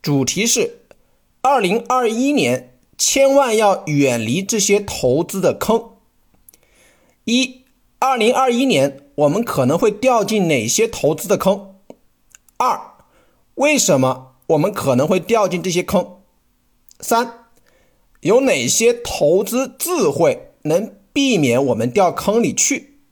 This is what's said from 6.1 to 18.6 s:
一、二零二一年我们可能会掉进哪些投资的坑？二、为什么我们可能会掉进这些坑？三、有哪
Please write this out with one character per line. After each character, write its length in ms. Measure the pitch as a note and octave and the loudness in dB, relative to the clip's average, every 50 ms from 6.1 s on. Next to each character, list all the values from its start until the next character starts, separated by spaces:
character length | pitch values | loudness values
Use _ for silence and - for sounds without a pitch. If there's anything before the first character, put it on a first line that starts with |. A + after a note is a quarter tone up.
| _ _ _ _ _ _ _ - _ _ _ _ _ _ _ _ _ _ _ _ _ _ _ | _ _ _ _ _ _ _ -20 _ _ _ _ _ _ _ _ _ _ _ _ _ _ _
一、 400 | - A#3 B3+ C4 B3+ B3+ - _ _ _ _ _ _ _ _ | -2 0 0 0 -2 -6 -20 _ _ _ _ _ _ _ _
二 160 | A#3+ C4 C4+ | -2 -2 0
零 180 | A#3+ G#3+ A3+ B3 | 2 2 2 2
二 160 | B3 C4 C4 | 2 2 2
一 160 | A#3+ A#3 C#4 | 2 0 0
年 440 | C4+ G#3 C#3+ C3 C#3+ C#3 - - _ _ | 2 2 2 2 0 -2 -8 -20 _ _
我 120 | - D3 C#3+ | 0 0 2
们 160 | D3+ G3+ A#3+ | 2 0 -4
可 220 | - - D#3 C3 | -4 -2 -2 0
能 120 | B2 D3+ E3+ | 0 0 2
会 140 | - A3 | 0 0
掉 320 | G#3 G#3+ - B3+ B3 A3+ G3+ | -2 0 0 2 2 2 0
进 240 | G3+ A3 G#3+ F#3+ E3 | 0 0 0 0 2
哪 180 | D#3 B2+ G#2+ | 0 0 0
些 220 | A2+ - - A3 A3+ | -2 0 0 -2 -2
投 260 | - - - C#3 D#3 | -2 -2 -2 -2 -2
资 140 | D3+ - F3+ | -2 -2 -2
的 80 | G3+ | -2
坑？ 400 | - - F#3+ G3+ G3 - - - _ _ _ - _ _ _ _ _ _ _ _ - _ _ _ | 0 0 -2 -2 -2 -6 -18 -20 _ _ _ -20 _ _ _ _ _ _ _ _ -20 _ _ _
二、 240 | _ A#3+ B3+ - - - - - _ _ _ _ _ _ _ _ _ _ _ _ | _ -2 -2 -2 -4 -8 -18 -20 _ _ _ _ _ _ _ _ _ _ _ _
为 220 | - - D4+ D4+ C#4 | 0 0 2 2 2
什 220 | - - E3 C3 | 2 2 2 2
么 360 | C3 C3 B2+ B2+ - - _ _ _ _ | 2 0 -2 -4 -10 -20 _ _ _ _
我 100 | D#3+ D3 | 0 0
们 160 | D3+ G3+ G3+ | 0 -2 -4
可 220 | - - C#3 B2+ | -4 -2 0 2
能 100 | A#2+ C#3+ | 2 2
会 140 | D3+ - F#3 | 2 0 -2
掉 300 | - - A3+ A3+ G#3 F#3 | 0 0 0 0 0 0
进 120 | F#3 F3+ | -2 -4
这 80 | E3 F#3 | -6 -4
些 140 | E3 F3 F3 | -4 -4 -4
坑？ 360 | - - F#3 F3+ - - - _ _ _ _ _ _ _ _ _ _ _ _ _ _ _ _ | 0 -2 -2 -2 -2 -12 -20 _ _ _ _ _ _ _ _ _ _ _ _ _ _ _ _
三、 480 | - - A#3 A3+ B3 A#3+ - - - _ _ _ _ _ _ _ _ _ _ _ _ _ _ _ | -4 -2 0 0 0 -4 -10 -20 -20 _ _ _ _ _ _ _ _ _ _ _ _ _ _ _
有 180 | - C#4 G3+ B3 | 0 2 2 4
哪 260 | C#4 C4 F#3+ D3 | 4 2 0 0